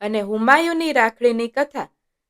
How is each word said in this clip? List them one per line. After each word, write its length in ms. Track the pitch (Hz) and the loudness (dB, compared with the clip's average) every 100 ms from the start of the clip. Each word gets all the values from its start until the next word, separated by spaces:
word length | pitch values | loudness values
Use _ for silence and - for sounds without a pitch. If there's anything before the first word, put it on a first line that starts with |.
અને 200 | 208 220 | -6 -4
હુમાયુની 720 | 202 214 226 294 339 330 320 | -4 -2 2 4 2 -2 0
રાખડીની 560 | 262 226 226 240 226 233 | 2 0 2 0 0 -2
કથા 400 | 269 285 269 - _ _ _ | -4 -4 -6 -12 _ _ _